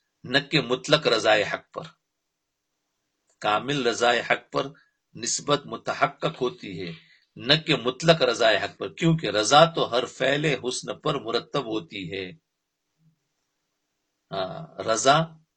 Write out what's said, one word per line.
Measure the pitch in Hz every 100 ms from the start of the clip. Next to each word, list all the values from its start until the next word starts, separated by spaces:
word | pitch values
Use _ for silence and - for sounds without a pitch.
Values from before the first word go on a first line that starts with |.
| _ _
न | - 135
कि | - 151
मुतलक | 120 123 - 151 127
रज़ाए | 113 107 107
हक | 95 95 -
पर। | - - - _ _ _ _ _ _ _ _ _ _ _ _ _ _
कामिल | 107 107 120 143
रज़ाए | 120 107 120 120
हक | - 123 -
पर | 143 139 - _ _ _ 107
निस्बत | 113 - - 143 110
मुतहक्कक | 113 - 113 143 - 151 -
होती | 123 123 110 95
है, | 87 82 _ _ _ -
न | 117 160
कि | 160 131
मुतलक | 117 - 165 160
रज़ाए | 127 107 113 98
हक | 101 -
पर, | 98
क्योंकि | - 165 160 123
रज़ा | 104 110 143 165
तो | 160 113
हर | 117 117
फ़ैले | - 135 143 156 127
हुस्न | 120 - 120 -
पर | 151 143
मुरतब | 110 117 - 147 117
होती | 110 82 101 87
है। | 98 92 82 _ _ _ _ _ _ 160 _ _ _ _ _ _ _ _ _ _ _ _
हाँ, | 98 92 92 82 -
रज़ा, | 110 113 135 151 165 - _